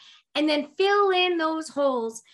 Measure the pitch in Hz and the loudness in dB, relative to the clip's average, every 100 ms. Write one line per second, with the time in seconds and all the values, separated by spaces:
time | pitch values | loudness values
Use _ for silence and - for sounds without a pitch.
0 | - - _ 285 302 294 294 - 392 403 | -20 -20 _ -2 0 0 -4 -2 2 4
1 | 403 359 359 339 320 320 311 285 277 254 | 2 2 0 0 -2 -4 -6 -2 0 0
2 | 226 226 - | -4 -10 -18